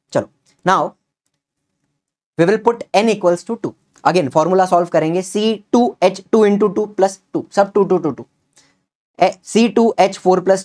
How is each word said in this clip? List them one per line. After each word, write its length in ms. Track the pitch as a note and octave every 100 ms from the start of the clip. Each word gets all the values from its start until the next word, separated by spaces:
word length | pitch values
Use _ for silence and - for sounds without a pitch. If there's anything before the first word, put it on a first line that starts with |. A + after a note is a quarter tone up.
| _
चलो, 160 | - G2+ _ _ _ F3+
now 240 | F#3 E3 - _ _ _ _ _ _ _ _ _ _ _ _ _ -
we 80 | E3+
will 120 | G#3+ A3+
put 160 | A#3 - F#3+
N 140 | A3+
equals 280 | G#3 F3+ F3 -
to 60 | A3+
two। 160 | C#3+ - _ _
Again, 260 | - F3+ C#3+ D#3
formula 320 | D#3+ F#3 F#3
solve 180 | F3 E3+
करेंगे, 320 | E3 D#3 F3
C 220 | F#3 G#3+ A3 G#3+ _
two 100 | A#3 A#3+ -
H 160 | F#3 F#3+ -
two 180 | A3+
into 0 |
two 0 |
into 260 | G#3 G3+ G#3
two 120 | G3 G#3
plus 240 | G#3 F#3+ - _ D#3+
two, 60 | -
सब 200 | - G3+
टू 120 | G#3
टू 140 | F3+ F3+
टू, 280 | D#3 B2 A#2 _ _ _ _ _ _ _ _ - F3+ - -
C 220 | G#3 A#3 -
two 100 | A#3 -
H 200 | F#3+ F#3+ F3+
four 100 | F#3
plus 200 | F3+ F#3+